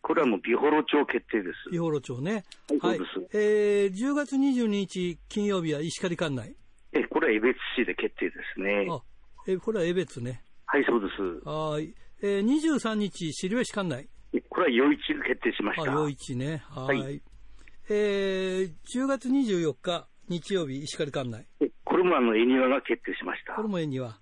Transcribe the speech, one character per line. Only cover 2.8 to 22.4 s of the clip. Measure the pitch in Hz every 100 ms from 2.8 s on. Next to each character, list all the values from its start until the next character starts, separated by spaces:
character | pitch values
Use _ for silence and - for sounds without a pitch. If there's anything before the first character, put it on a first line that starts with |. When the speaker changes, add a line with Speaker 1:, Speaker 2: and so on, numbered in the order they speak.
Speaker 1:
は | - 208
い、 |
そ |
う | -
で |
す。 | 190
Speaker 2:
は | -
い。 |
え | 208 214 214 208 202 202
ー、 |
十 | 190 262 285
月 | 285 269
二 | 277 254
十 | 226
二 | 202 190
日 | 185 180 165 -
金 | 214 208
曜 | 196
日 | 165 147
は |
石 | 160 -
狩 | 190 170
管 | 165 131
内。 | 107 - - - -
Speaker 1:
え | 151
え、 |
こ | - -
れ | 156
は |
江 | 107
別 | 123 - - -
市 | 110
で |
決 | 92 107 -
定 | 92
で | 87 - -
す |
ね。 | 95 101 95
Speaker 2:
あ、 | 82 - - - - -
え、 | 185
こ | -
れ | 220
は | 170
江 |
別 | 175 160 143
ね。 | 120 123 - - -
Speaker 1:
は | 143
い、 | 131
そ | 120
う |
で | 95 -
す。 | 95 85 -
Speaker 2:
は | 151 156 151
い。 | 160 - - -
え | 202 202
ー、 |
二 | 214 302
十 | 320 277
三 | 220 214
日、 | 202 - 165
後 | - 190 233
志 | 269
管 | 214 185
内。 | 127 - - -
Speaker 1:
え、 | -
こ | - -
れ | 175 117
は | 143
余 | 147
市 | -
が | 147
決 | 139 127
定 | 117 -
し |
ま | - -
し | 147
た。 |
Speaker 2:
あ、 | 143
余 | 151 139
市 | - 123
ね。 | 135 160 -
は | 147 131 131
い。 |
Speaker 1:
は | 135
い。 | 143 - - - - - - -
Speaker 2:
え | 208 208 196 196 190 190 185 190
ー、 | 151 -
十 | 247 269
月 | 269 254
二 | 277 240
十 | 180
四 | 160 -
日、 | 180 170 - - -
日 | 175 - 190
曜 | 147
日、 | 135
石 | 151 -
狩 | 151
管 | 143 123
内。 | 113 - -
Speaker 1:
え、 | - - -
こ | 165
れ |
も | 180 156
あ |
の、 | 120
恵 | 110